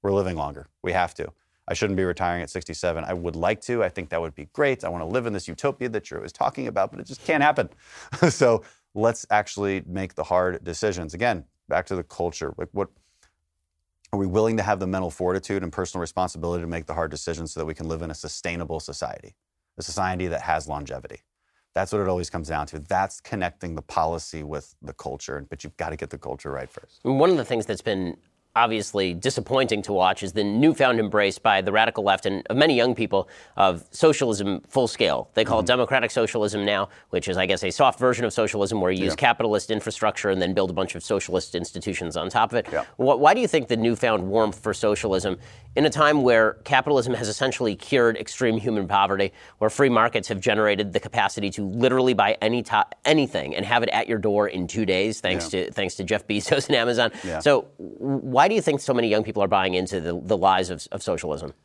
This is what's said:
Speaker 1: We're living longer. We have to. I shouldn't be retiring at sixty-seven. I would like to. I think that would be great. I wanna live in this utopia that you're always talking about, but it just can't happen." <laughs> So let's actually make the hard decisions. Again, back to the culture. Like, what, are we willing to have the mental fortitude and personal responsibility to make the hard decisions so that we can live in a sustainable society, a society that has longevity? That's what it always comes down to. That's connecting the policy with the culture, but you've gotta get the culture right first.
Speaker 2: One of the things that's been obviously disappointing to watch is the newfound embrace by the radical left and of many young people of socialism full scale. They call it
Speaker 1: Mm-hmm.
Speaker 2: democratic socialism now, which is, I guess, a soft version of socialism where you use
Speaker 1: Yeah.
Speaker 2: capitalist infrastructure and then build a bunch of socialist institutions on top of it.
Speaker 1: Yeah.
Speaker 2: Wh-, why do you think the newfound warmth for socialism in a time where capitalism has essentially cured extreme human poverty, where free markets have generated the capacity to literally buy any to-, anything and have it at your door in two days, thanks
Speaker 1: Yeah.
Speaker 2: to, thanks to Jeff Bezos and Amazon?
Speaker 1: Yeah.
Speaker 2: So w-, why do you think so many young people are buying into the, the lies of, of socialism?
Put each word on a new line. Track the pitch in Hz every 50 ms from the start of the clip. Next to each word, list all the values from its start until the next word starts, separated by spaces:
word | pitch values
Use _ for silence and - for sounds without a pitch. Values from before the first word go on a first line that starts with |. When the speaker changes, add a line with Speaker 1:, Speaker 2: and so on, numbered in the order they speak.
Speaker 1:
We're | - 101 98
living | 101 98 92 90
longer. | 80 73 71 71 73 78 _ _ _ -
We | 90 87
have | 92 87 80 -
to. | - 76 - _ _ _ _ _ _ _ -
I | 90
shouldn't | - - 104 98
be | 92 95
retiring | 90 85 - 92 87 87 87 85
at | -
sixty-seven. | - 92 87 - 82 - - 90 82 80 82
I | - 92
would | 90 85 87 80
like | 82 85 90 110 110 -
to. | - 123 117 107
I | 90
think | - - 87 71
that | 85 82
would | 85 80 73
be | - 73 - _
great. | - 151 139 131 - -
I | 87
wanna | 85 87 80
live | 82 101 127 120
in | 117 104
this | 95 - -
utopia | 82 - - - - _ 123 123
that | 110 107 - -
you're | - 73
always | - - -
talking | - - - - - 131 117
about, | 107 104 95 -
but | - -
it | -
just | - 131 - -
can't | - 165 151 143
happen." | 151 151 147 110 - -
<laughs> | _ _ - - - - - - - - 165
So | - - 139 123 117 104 - - _ _ _ _ _
let's | 101 107 113 117 - - _
actually | 104 104 104 - - - 101 98 95 95 -
make | 82 87 92 95 92 -
the | - 82
hard | - 87 90 90 92 90 - -
decisions. | - 85 - - 107 92 90 85 76 80
Again, | 85 113 120 110 87 73 _ _ _ _ _
back | 69 85 92
to | - 98
the | 90 85
culture. | _ - - 85 87 82 - 80 69 -
Like, | - 82 - -
what, | 101 98 - _ _ _ _ _ _ _ _ _ _ _ _ _ _ _ _ _ _ _ _ _ _ _ _
are | - 101
we | 98
willing | 92 90 110 110 113 113
to | 110 98
have | 107 107 95
the | 95
mental | 92 95 95 92 90
fortitude | 87 - 90 90 92 95 - - 101 98 92
and | 85
personal | 78 - 92 87 - 90
responsibility | 85 82 - - 92 87 - 80 82 85 87 87 85
to |
make | 82 82 82 76
the | - 78
hard | 80 80 78
decisions | 76 76 - - 82 78 82 76 -
so | 87
that | 80
we | 78 78
can | - 82 80
live | 82 80
in | 82 80
a | 78
sustainable | - - 76 - - - 85 85 85 87 - 82 78
society, | - - 71 - 82 65 50 - - 50 _ _ _ _ _ _ _ _ _
a | - -
society | - - - 95 92 92 90 90 90
that | 82 78
has | - - 80 78 71
longevity? | 73 73 73 71 69 65 65 - - - - _ _ _ _ _ _ _ _ _ _ _
That's | 90 98 92 -
what | 107
it | 101 92
always | 90 90 87 -
comes | - 87 76 76
down | 80 78 73 73
to. | - 78
That's | 73 - 95 90 98 98 - -
connecting | _ - - 104 90 87 - _ - 87 82
the | 80 80
policy | _ - - 80 80 85 82 80 - - 80 76
with | 73 76 73 - - _ _
the | - 69 67
culture, | - - - 64 69 - - 67 71 71 -
but | - 73 -
you've | 73 _
gotta | - 82 80 78
get | 76 - -
the | - 71
culture | - 64 65 69 - 76
right | 69 67 65 65
first. | _ - - _ _ _ _
Speaker 2:
One | 123 135 135 151 180
of | 190
the | 160 117
things | - 131 113 107
that's | - 107 92 -
been | 113 104 95 92 87 - _ _ _ _ _ _ _ _
obviously | 113 120 113 113 110 101 - - 101 95 92 87
disappointing | 85 92 131 135 - 104 - 127 131 135 120 113 104 98
to | - 104
watch | 92 90 92 92 - -
is | 95 82
the | 110 104
newfound | 101 101 113 139 160 160 - 139 127 123 113
embrace | 107 101 92 104 101 98 95 -
by | _ 113 101 98
the | 95 95
radical | 98 110 110 113 - - 101
left | 101 95 95 -
and | 101 98 95 - -
of | 110
many | 127 147 - 143
young | 120 117 127 120
people | - 110 98 - 98 90 - - - - - _ -
of | 98 95 90 82 - _
socialism | - - - 160 151 - 139 120 110 98 101 98 98 - -
full | _ - 135 127 113
scale. | - - 117 87 71 62 - _ _
They | - -
call | - 113 110
it | 107
Speaker 1:
Mm-hmm. |
Speaker 2:
democratic | - 123 127 123 - 131 131 117 127
socialism | - 135 113 110 - 120 107 104 104 104 101
now, | 104 104 95 101 - - - _ _
which | - 92 - -
is, | 92
I | 87 92
guess, | 90 95 90 -
a | 92
soft | 87 - 143 131 - -
version | 127 127 123 104 120
of | 110 -
socialism | - 110 104 - 107 98 98 113 107
where | 92 90
you | 95 92 92
use | 90 78
Speaker 1:
Yeah. |
Speaker 2:
capitalist | 92 - 123 117 - 113 113 104 101 - -
infrastructure | 110 107 - 113 104 - - 107 98 - - 104
and | 95 92
then | 90 87 95
build | 98 95 92
a | 90
bunch | 95 95 90 -
of | 90 -
socialist | - 110 98 - - 87 92 - - -
institutions | 87 85 - - 90 82 107 92 - 92 82 76
on | 85 82 95
top | - 117 113 113 120
of | 117
it. | - - -
Speaker 1:
Yeah. | - - - -
Speaker 2:
Wh-, | - 120 131 135 117
why | 143 - 202
do | 233
you | 247 202
think | - 160 127 -
the | 123
newfound | 113 110 120 117 104 - 120 110 101 90
warmth | 92 98 113 110 107 98 -
for | - 107 98
socialism | - - 107 104 - - 110 95 95 90 101 92 - - - - - - - -
in | - 147
a | 156
time | - 156 151 147 151 147 131
where | 127 117 113 110 107 - - -
capitalism | - 139 131 135 147 147 135 117 127 123
has | 110 - 104
essentially | 110 - 139 131 120 - 123 113 101
cured | - - - - 131 120 117 113
extreme | - 107 - - - 127 117 110
human | 113 101 127 110 104 98 85
poverty, | 101 98 98 98 98 95 98 95 - - - - - _
where | 107 107
free | - - 143 135
markets | 120 113 113 117 - 117 - -
have | 110 95
generated | 95 127 107 104 107 107 104 95 107 98 85
the | 160
capacity | - 107 - 117 101 101 - - 101 101
to | - - 101
literally | 95 95 117 120 127 123 131 127 127 123
buy | 98 101 104 110 -
any | - 110 117 123 113
to-, | - 117 107 - - - _ _
anything | - 156 156 139 - - 85 69 67 -
and | - 101
have | 101 120 120 117
it | -
at | - 110 117 -
your | 117 107
door | 92 107 101 104 104 101
in | - 92 92
two | 85 - 107 110
days, | 92 95 92 98 110 110 -
thanks | - 95 92 87 82 - -
Speaker 1:
Yeah. | 95 90
Speaker 2:
to, | - -
thanks | - 98 92 -
to | - 98
Jeff | 87 110 101 -
Bezos | - 104 104 101 - 156 139 131 -
and | 143
Amazon? | 123 117 120 120 113 120 110 - - -
Speaker 1:
Yeah. | 92 82 78
Speaker 2:
So | - 147 143 123 - - _ _
w-, | 92 82 - - 113 135 139 135
why | - 135 127 123 147
do | 190 220
you | 220 -
think | - 151 139
so | - - 131
many | 123 117 113
young | 104 107 110
people | 110 101 107 101
are | 92
buying | 107 98 92 95 90
into | 92 92 87 98 92
the, | 80 82 85 87
the | 73 90 110
lies | 92 87 95 95 92 92 87
of, | 92 80 - - -
of | 101 -
socialism? | - 90 80 - 82 73 71 85 71 69 _